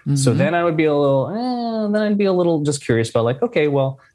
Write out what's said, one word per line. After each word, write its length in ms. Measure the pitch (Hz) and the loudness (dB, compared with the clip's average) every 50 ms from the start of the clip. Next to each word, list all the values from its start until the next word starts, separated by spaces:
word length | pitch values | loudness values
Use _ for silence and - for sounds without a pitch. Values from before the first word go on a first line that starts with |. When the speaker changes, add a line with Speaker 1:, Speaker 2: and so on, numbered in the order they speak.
| - 143 143 | -4 -2 -2
Speaker 1:
So 160 | 139 131 120 | 0 2 2
Speaker 2:
Mm-hmm. 80 | 117 165 | 2 2
Speaker 1:
then 160 | 175 156 170 | 2 2 2
I 80 | 170 170 | 0 0
would 140 | 170 156 | 0 0
be 80 | 160 156 | 2 2
a 100 | 156 147 | 2 2
little, 320 | 143 143 139 139 135 127 131 | 2 2 2 2 0 0 -2
eh, 600 | 196 226 247 254 247 240 233 233 226 220 214 208 208 | -4 -6 -4 -4 -4 -4 -6 -4 -4 -4 -2 -2 -2
then 80 | 214 | 0
I'd 160 | 214 208 208 202 | 0 0 0 0
be 80 | 202 | 2
a 60 | 190 185 | 2 2
little 300 | 180 175 170 165 151 147 | 2 2 2 0 0 0
just 180 | 147 143 143 - | -2 -4 -4 -2
curious 260 | - 117 113 113 113 | 0 0 0 0 0
about, 140 | - 120 113 | 0 0 0
like, 180 | 117 131 139 240 | 0 -2 -2 -4
okay, 240 | 240 - 170 151 | -2 0 0 0
well, 320 | 147 139 139 135 135 131 - - _ | 2 2 0 0 -2 -4 -8 -16 _